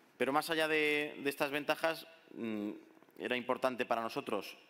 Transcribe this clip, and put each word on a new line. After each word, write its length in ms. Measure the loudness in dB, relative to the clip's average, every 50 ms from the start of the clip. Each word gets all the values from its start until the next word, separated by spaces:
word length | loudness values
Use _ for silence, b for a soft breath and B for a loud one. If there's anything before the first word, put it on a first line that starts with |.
| B -20 _
Pero 160 | -2 0 2
más 180 | 2 2 2 2
allá 180 | 2 2 2 4
de, 500 | 4 4 4 4 2 2 0 -2 -4 -4
de 80 | -2 -2
estas 200 | 0 0 -2 0
ventajas, 560 | 0 -2 0 0 0 2 2 0 0 -2 -8 -14 -20 -20 -20 -14 -8
mm, 360 | -6 -4 -2 -2 -2 -2 -4 -6 -8 -12 -20 -20 -20 -20 -20 -10 -8
era 180 | -4 -2 -2
importante 500 | -2 0 0 0 2 2 0 0 0 0
para 160 | 0 2 0
nosotros 540 | 0 -2 -4 -4 -2 -2 -2 -2 -2 -6 -12 -16 -20